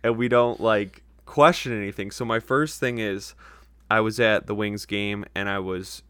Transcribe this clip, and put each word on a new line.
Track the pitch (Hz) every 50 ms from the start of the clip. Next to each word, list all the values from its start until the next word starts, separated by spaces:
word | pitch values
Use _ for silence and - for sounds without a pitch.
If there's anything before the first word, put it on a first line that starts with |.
and | - 117 117
we | 113 123
don't, | 123 123 120 120 120 117 -
like, | 104 113 110 104 104 95 - - _ _ _ - _
question | - - 147 147 165 175 - - 135 117
anything. | 107 101 98 101 - 98 101
So | - - 127
my | 117 113 113
first | - - 131 139 151 151 - -
thing | - 127 120 117
is | 110 104 95 101 - - - - - - - - - _ _ _ _ _
I | 110 110
was | 110 110 107 120
at | 117 110 107 98 - -
the | 104
Wings | 104 107 104 104 104 -
game | - 101 101 104 101 104 104 98 - _
and | 95 98 101
I | 98 98
was | 92 92 92 92 92 - - - _